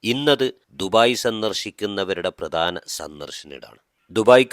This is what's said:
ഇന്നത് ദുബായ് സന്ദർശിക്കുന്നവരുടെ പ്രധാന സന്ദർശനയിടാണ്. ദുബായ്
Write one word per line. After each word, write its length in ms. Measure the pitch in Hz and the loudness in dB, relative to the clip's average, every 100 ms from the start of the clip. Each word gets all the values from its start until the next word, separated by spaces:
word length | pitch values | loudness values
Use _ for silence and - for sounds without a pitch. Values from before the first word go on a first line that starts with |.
ഇന്നത് 480 | 107 131 147 135 131 - _ | -4 -2 0 2 0 -6 _
ദുബായ് 440 | - 95 110 120 120 120 | -10 0 4 4 2 -2
സന്ദർശിക്കുന്നവരുടെ 1040 | 110 107 95 107 - 104 98 95 87 90 - | -4 -4 -6 -10 -8 -8 -6 -6 -4 -6 -8
പ്രധാന 400 | 80 82 85 87 - | -8 -4 -4 -4 -10
സന്ദർശനയിടാണ്. 920 | - 76 76 73 - 76 67 - - _ _ _ | -12 -12 -16 -16 -18 -18 -20 -20 -20 _ _ _
ദുബായ് 340 | 113 110 127 127 | 0 6 6 6